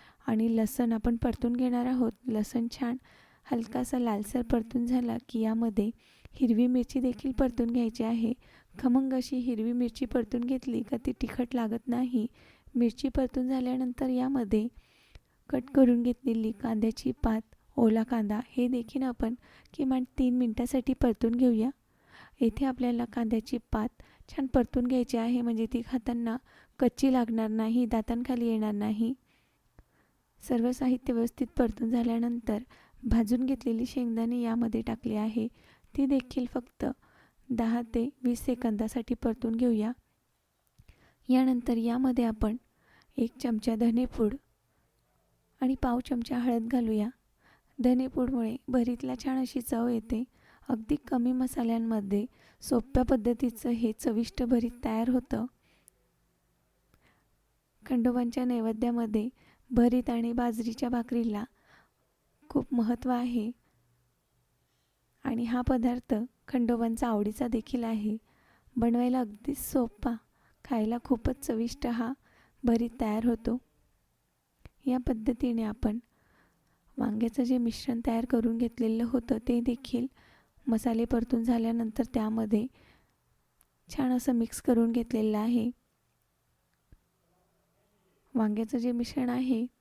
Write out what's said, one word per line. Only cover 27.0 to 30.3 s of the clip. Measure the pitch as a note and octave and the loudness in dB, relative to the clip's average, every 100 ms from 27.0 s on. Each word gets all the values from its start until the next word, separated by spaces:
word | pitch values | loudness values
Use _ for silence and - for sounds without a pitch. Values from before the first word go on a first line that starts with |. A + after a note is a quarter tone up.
| C4+ | 4
लागणार | B3+ A#3 A3+ A3 | 4 2 0 0
नाही, | A3 A3 A#3 A#3+ | 0 0 2 2
दातांखाली | A3+ G#3+ A#3 B3 B3+ A#3 | 0 -2 -4 -2 -2 0
येणार | A3 G#3+ | 0 0
नाही. | G#3 G#3+ G#3+ A3+ C4 _ _ _ _ _ - - _ _ _ _ | -2 -2 0 -2 -2 _ _ _ _ _ -20 -20 _ _ _ _